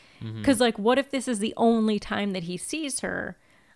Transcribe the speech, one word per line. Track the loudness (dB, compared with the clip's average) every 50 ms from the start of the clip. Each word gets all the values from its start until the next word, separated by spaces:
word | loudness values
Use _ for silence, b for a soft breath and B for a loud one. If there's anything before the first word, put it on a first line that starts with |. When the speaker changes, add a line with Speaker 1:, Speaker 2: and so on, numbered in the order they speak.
| b b b b -10
Speaker 1:
Mm-hmm. | -10 -8 0 2
Speaker 2:
'Cause, | 2 4 4
like, | 4 2 2 2
what | 2 4 4 4
if | 2 -2
this | -4 -4 -2
is | -2 -2 -2
the | -2 -4 0
only | 2 4 4 4 4 4 2 0 0
time | -2 -2 -2 -2 -2 -2 -2
that | -4 -4
he | -6 -6 -8
sees | -6 -6 -6 -4 -4 -4 -4 -4
her? | -4 -4 -4 -4 -6 -6 -10 b b b b b b b b